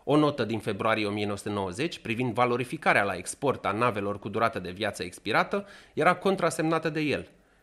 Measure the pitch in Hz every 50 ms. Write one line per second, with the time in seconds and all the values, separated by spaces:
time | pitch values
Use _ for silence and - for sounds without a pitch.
0 | _ 131 143 151 151 147 143 - 117 104 113 107 - 117 101 98 - 110 110 110
1 | 107 101 104 107 104 101 104 98 - 104 104 101 95 92 87 104 151 170 - -
2 | - 107 117 113 127 127 104 120 123 120 120 123 127 - 165 160 - 190 160 117
3 | 101 98 92 87 92 - - - - 135 - - - 95 101 110 123 123 101 107
4 | 101 101 101 101 - 113 101 113 113 113 - 98 92 90 92 95 107 101 - -
5 | 87 90 - - - 98 113 160 185 - - 202 202 - - - - - _ -
6 | 151 175 180 180 - 196 190 - 170 160 151 - 160 160 165 165 165 165 151 160
7 | 151 147 110 87 87 - - _ _ _ _ _